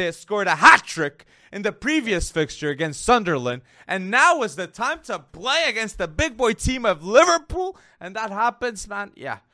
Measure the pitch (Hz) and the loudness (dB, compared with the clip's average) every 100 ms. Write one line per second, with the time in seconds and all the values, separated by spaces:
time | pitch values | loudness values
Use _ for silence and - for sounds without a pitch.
0 | 175 165 - 208 185 156 254 - - 165 | -6 -6 -6 -2 0 6 8 8 4 -6
1 | 143 - _ _ _ 196 202 - 254 311 | -6 -6 _ _ _ -6 -6 -4 -2 -2
2 | 226 175 - 165 151 - 151 139 160 139 | 0 -2 -2 -2 -4 -4 -6 -4 -6 -4
3 | - 247 175 139 123 123 - _ - 190 | 2 2 2 -2 -4 -6 -10 _ -8 -8
4 | 185 240 330 339 214 139 170 - 254 320 | -2 4 4 4 -2 -6 -10 -6 -6 -6
5 | - 180 135 160 233 311 302 220 220 - | -8 -12 -12 -10 -4 -2 -2 -4 -6 -6
6 | 170 156 311 233 233 226 - 254 233 160 | -6 -2 -4 0 -2 0 -2 -2 -2 -2
7 | 170 240 349 339 302 339 370 370 _ - | 4 6 6 4 -2 -6 -6 -8 _ -18
8 | 180 208 220 196 233 - 247 202 202 202 | -12 -10 -6 -2 -2 -2 -8 -8 -12 -12
9 | 202 - 131 104 _ | -12 -12 -12 -12 _